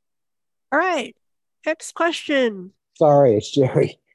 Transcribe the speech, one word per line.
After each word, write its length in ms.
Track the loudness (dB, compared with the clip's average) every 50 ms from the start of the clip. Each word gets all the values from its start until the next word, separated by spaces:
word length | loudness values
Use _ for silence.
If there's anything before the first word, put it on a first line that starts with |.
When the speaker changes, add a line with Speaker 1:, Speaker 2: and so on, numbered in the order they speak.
| _ _ _ _ _ _ _ _ _ _ _ _ _ _ -2
Speaker 1:
All 80 | -2
right. 360 | 0 0 -2 -4 -6 -8 -14 _ _ _ _ _ _ _ _ _ _
Next 280 | -6 -6 -6 -10 -16 -6
question. 800 | -4 -2 -2 -2 -4 -6 -2 0 0 0 0 -2 -6 -14 -18 _ _ _ _ _ 0
Speaker 2:
Sorry, 380 | 2 4 6 6 6 4 4
it's 160 | 2 -2 -2 -2
Jerry. 480 | 0 0 0 2 0 -2 -2 -4 _ _ _ _